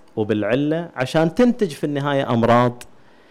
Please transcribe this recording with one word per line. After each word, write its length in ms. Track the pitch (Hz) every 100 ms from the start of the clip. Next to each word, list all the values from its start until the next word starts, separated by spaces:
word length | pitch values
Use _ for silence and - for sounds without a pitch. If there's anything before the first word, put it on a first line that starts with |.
| - -
وبالعلة 760 | 107 107 101 127 147 160 170 -
عشان 400 | 127 160 160 165
تنتج 340 | 247 240 196
في 140 | 143
النهاية 460 | 160 143 143 139 135
أمراض 540 | 117 113 120 123 120 - - - - -